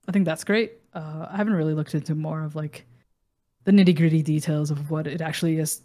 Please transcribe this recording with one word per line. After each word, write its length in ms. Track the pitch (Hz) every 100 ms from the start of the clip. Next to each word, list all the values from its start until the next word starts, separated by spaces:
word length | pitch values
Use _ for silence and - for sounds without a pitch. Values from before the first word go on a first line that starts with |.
| -
I 60 |
think 120 | 190
that's 200 | 170 160
great. 300 | - 214 214 - _
Uh, 320 | 170 156 156 -
I 60 | 196
haven't 180 | 208
really 200 | 185 156
looked 200 | 151 151
into 200 | 156 -
more 280 | 156 156 156
of, 120 | 156
like, 320 | 156 151 - - _ _ _ _ _ _ _
the 80 | -
nitty-gritty 500 | 202 180 160 165 160
details 480 | 151 151 160 151 151
of 200 | 147 147
what 180 | 156 156
it 120 | 165
actually 380 | 156 - 170 160
is 220 | 156 -